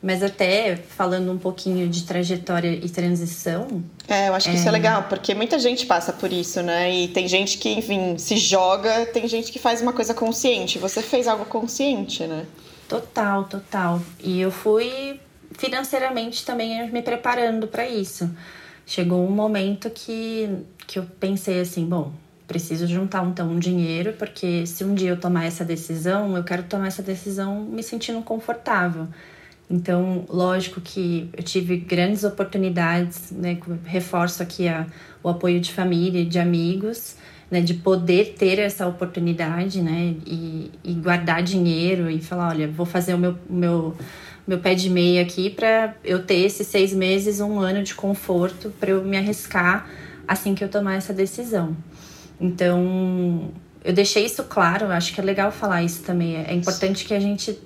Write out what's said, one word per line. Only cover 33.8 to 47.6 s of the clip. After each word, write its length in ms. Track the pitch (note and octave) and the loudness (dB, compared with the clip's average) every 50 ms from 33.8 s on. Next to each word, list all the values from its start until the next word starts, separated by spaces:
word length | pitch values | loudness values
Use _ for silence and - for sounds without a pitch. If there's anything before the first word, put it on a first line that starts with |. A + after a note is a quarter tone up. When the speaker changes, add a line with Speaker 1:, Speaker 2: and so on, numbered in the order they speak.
| E3+ | -6
Speaker 1:
reforço 580 | E3 E3 F3+ F3 - - F3 F3 F3 F3 - F3+ | -2 -2 -2 -2 0 0 0 0 0 0 -4 -6
aqui 240 | F3 - - F#3 | -8 -4 0 0
a, 200 | E3+ E3 D#3+ E3 E3+ - - - - - - - | 0 0 0 -4 -6 -8 -16 -20 -20 -20 -6 -2
o 60 | F3+ | -2
apoio 320 | E3+ E3+ - F3+ F3 F3 | -2 2 2 2 4 4
de 100 | F3 F3 - | 2 -2 -2
família 480 | - F#3 F3+ F3 E3+ E3+ F#3+ F3+ F3+ E3+ | 0 0 2 2 2 2 2 2 2 0
e 20 | |
de 140 | E3 E3 F3+ | 2 2 2
amigos, 800 | E3+ F3 F3 E3+ E3 E3+ F#3 G3 G3 G#3+ A3+ A3+ - - - - - - - - - - | 4 4 4 4 2 2 0 0 -2 -4 -6 -6 -10 -14 -16 -18 -20 -20 -20 -20 -10 -2
né, 100 | F3 F3 | 0 2
de 140 | F3 E3+ F3 | 4 2 2
poder 600 | F3 - F#3+ F#3+ F3+ F3 E3+ F3+ F3+ G#3 G#3 - - | 2 4 4 4 4 4 4 6 6 6 4 2 2
ter 200 | G3+ F#3+ F#3+ G3 | 2 4 4 4
essa 280 | G#3 G3+ G3+ - F#3+ F3+ | 2 0 0 0 -2 -2
oportunidade, 960 | F3 F3 F#3 F3 F3 F#3 E3+ E3+ E3+ E3 E3+ D#3 E3 E3+ F#3 G3 F#3 F#3+ F3 | -2 -2 -6 -6 -2 -2 0 0 0 0 0 -2 0 0 -2 -2 0 0 0
né, 320 | D#3+ D#3+ E3+ F3 F3 E3 D#3 D#3 | 0 2 0 0 0 -2 -4 -6
e, 460 | - E3+ E3 E3 E3 D#3+ D#3+ D#3 - - - - | -8 -6 -6 -6 -6 -8 -8 -10 -10 -14 -12 -6
e 120 | F3+ F3 | -4 -4
guardar 480 | E3+ D#3 F3+ F3+ F3 E3+ E3 E3 E3 F3 | -2 2 2 2 2 2 2 0 2 2
dinheiro 680 | F3 G3 F#3+ F3 F3 E3 D#3+ E3+ F3 F#3+ F3+ E3+ E3 | 2 2 4 4 4 4 4 2 2 2 2 0 0
e 80 | D#3+ D#3+ | -2 -2
falar, 300 | D#3+ - F3+ F3+ F3 E3+ | -4 -4 -4 -2 0 0
"Olha, 180 | E3 D#3 D#3 | 0 0 -2
vou 200 | D3+ D#3 D#3 F3 | -2 -2 -4 -4
fazer 260 | E3+ - F3+ F3 F#3 F3+ | -2 0 -2 0 2 2
o 60 | F3 | 2
meu, 180 | F3 F3+ F3 F3 - | 2 2 0 -2 -8
o 60 | - F#3 | -4 -2
meu, 440 | F3 F3 F3 E3+ E3+ D#3+ D#3+ D#3+ - - - - - - - - - - | 2 2 4 2 2 0 -2 -4 -8 -12 -14 -16 -18 -18 -18 -20 -14 -4
meu 120 | - F#3 F3 | -2 -2 0
pé 160 | F3 F#3 F#3 | 2 2 2
de 140 | F3+ F#3 F#3+ | 2 2 2
meia 320 | F3+ F3+ F3 F3 F3+ F3+ | 4 4 6 6 6 6
aqui 300 | F3 F3 F3+ F#3 F#3 G3+ | 4 2 0 -2 -2 -2
pra 440 | F#3+ - A3 A3+ A3 A3 A3+ G#3+ G#3+ - - | 0 2 4 4 6 6 4 2 -2 -6 -2
eu 220 | - F#3 F#3 F#3 | 0 0 0 2
ter 120 | F#3 G3+ F3 F3+ | 4 4 6 6
esses 200 | G3+ G3 - G#3+ | 4 2 0 -6
seis 280 | - - G3+ F#3+ G3 G3 | 0 4 4 4 4 4
meses, 440 | F#3+ F#3 F#3 F#3+ G3 G3 G#3 G#3 G3 | 2 2 4 2 2 2 0 0 0
um 220 | G#3 G#3 G#3+ G3+ | 0 0 0 0